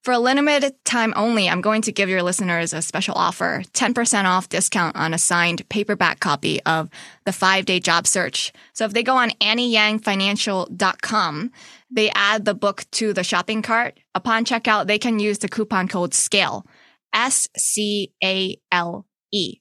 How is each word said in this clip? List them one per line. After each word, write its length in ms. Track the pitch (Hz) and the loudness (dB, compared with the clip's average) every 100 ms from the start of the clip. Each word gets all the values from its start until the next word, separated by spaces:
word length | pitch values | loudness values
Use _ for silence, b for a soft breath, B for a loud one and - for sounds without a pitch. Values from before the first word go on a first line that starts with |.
For 100 | - | 0
a 60 | 247 | 2
limited 540 | 240 277 294 294 277 269 | 4 4 4 2 0 -2
time 280 | - 247 220 - | -2 0 0 0
only, 320 | 220 226 180 | 0 2 2
I'm 120 | 175 | 0
going 220 | 202 220 | 0 0
to 80 | 214 | -2
give 180 | 202 196 | -2 0
your 140 | 185 | 0
listeners 500 | 180 185 185 170 170 | 0 -2 -2 -2 -2
a 80 | 160 | -4
special 360 | 165 170 190 - | -4 -4 -2 0
offer, 480 | 180 180 170 - 190 | 0 0 -4 -4 -6
ten 220 | - 247 | -2 0
percent 320 | 240 240 208 190 | 0 0 2 2
off 200 | 185 185 | 2 0
discount 480 | - 180 196 165 - | -2 0 0 -2 -2
on 180 | 160 | -2
a 40 | 165 | 0
signed 500 | - 175 170 170 - | 0 2 2 -2 -4
paperback 520 | 214 214 202 170 - | -4 -2 0 0 0
copy 400 | 175 143 - - | -2 0 0 -2
of 240 | - 160 160 B B B | 0 -2 -2 B B B
The 80 | - | -6
Five-Day 480 | 190 190 190 190 180 | 0 2 2 2 0
Job 260 | 175 170 - | 2 2 2
Search. 460 | 190 - - - B B | 0 -2 -4 -6 B B
So 120 | - | -6
if 80 | 220 | -2
they 100 | 220 | 0
go 140 | 240 262 | 2 2
on 160 | 233 - | 2 2
Annie 300 | 202 226 247 | 2 2 2
Yang 300 | 220 214 214 | 2 2 0
Financial 680 | 214 196 196 202 - 190 175 | 0 0 0 0 -2 -2 -4
dot 360 | 175 190 - | -2 -2 -2
com, 500 | - 214 170 151 240 B B B B | -2 0 0 -2 -6 B B B B
they 220 | 247 214 - | 0 2 2
add 280 | 202 220 | 2 2
the 100 | 208 | 0
book 300 | 196 202 196 - | 0 -2 -2 -8
to 200 | - 214 | -2 -2
the 100 | 185 | 0
shopping 400 | 180 180 180 220 | 0 -2 0 -4
cart. 360 | 214 226 240 _ _ | 0 0 -2 _ _
Upon 320 | 185 240 226 | -6 0 0
checkout, 440 | 233 226 226 214 190 | 0 0 0 0 2
they 100 | 214 | 0
can 220 | 240 220 | 0 0
use 180 | 208 208 | 0 -2
the 100 | 202 | -4
coupon 380 | - 214 196 185 | -4 -2 0 0
code 280 | 190 175 | -2 0
scale, 520 | - - 202 165 120 - b b b _ | 0 2 2 2 -2 -12 b b b _
S 360 | 214 254 254 - - | 0 2 0 -2 -2
C 560 | - - 208 208 190 _ | -2 0 0 0 -2 _
A 320 | 190 190 185 - _ | -2 0 -2 -6 _
L 340 | 180 170 180 - _ _ | -2 0 -8 -14 _ _
E. 260 | 202 170 - | -2 -2 -6